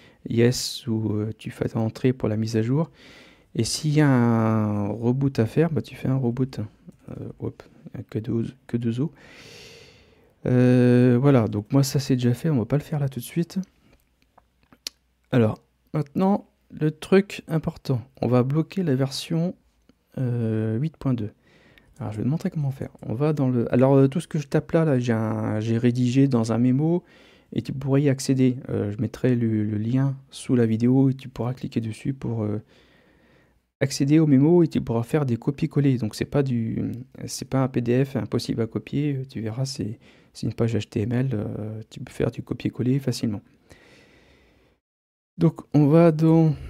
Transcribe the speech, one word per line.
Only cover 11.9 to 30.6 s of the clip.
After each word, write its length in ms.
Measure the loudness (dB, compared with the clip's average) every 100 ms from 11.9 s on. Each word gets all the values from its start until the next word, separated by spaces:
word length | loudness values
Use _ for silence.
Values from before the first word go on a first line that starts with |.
| 0
c'est 160 | 0 0
déjà 180 | 2
fait, 160 | 0 0
on 80 | 0
va 80 | 0
pas 120 | -2
le 60 |
faire 160 | -2 -4
là 80 | -4
tout 120 | -6
de 60 | -8
suite. 340 | -4 -4 -6 -10 _ _ _ _ _ _ _ _ _ _ _ -16 _ _ _ _
Alors, 300 | 2 2 0 _ _ _
maintenant, 560 | -6 -4 0 2 2 -2 _ _
le 200 | -4 -4
truc 520 | -4 2 2 2 -4 -6
important, 540 | -4 -4 -8 -4 -4 -6 -4
on 60 | 0
va 160 | 2
bloquer 400 | 2 0 -2 -4
la 120 | -2 0
version, 600 | -2 -6 -6 -4 -4 -6 _ _ _ _ _ -6
euh, 600 | -4 -2 -2 -2 -2 -2
huit 200 | -4 -4
point 160 | -4
deux. 180 | -2 -4 -10 _ _ _ _ _ -12
Alors 120 | -10
je 60 | -4
vais 60 |
te 60 | -2
montrer 200 | -2 -4
comment 220 | -4 -4
faire. 180 | -6 -10 -12
On 100 | -8
va 200 | -2 -2
dans 160 | 0 0
le... 220 | 0 0
Alors, 220 | 4 6 6
euh, 120 | 4
tout 120 | 2
ce 80 | -4
que 120 | -6
je 80 | -2
tape 240 | -2 0
là, 120 | 0
là, 160 | 2 0
j'ai 140 | 0
un, 460 | 0 0 -2 -2 -2
j'ai 180 | 0 2
rédigé 500 | 2 2 2 4 4
dans 240 | 4 2
un 60 | 2
mémo 460 | 2 2 2 0 -4 -20 -20 _ _
et 100 | -8
tu 100 | -6
pourrais 300 | -6 0 2
y 80 | 2
accéder. 480 | 0 0 2 2 2 -4
Euh, 220 | -4 -4
je 60 | -2
mettrai 360 | -4 -2 0 2
le... 280 | 0 0
le 140 | -2 -2
lien 400 | -2 0 0 -4 -12
sous 240 | -14 -2
la 100 | 2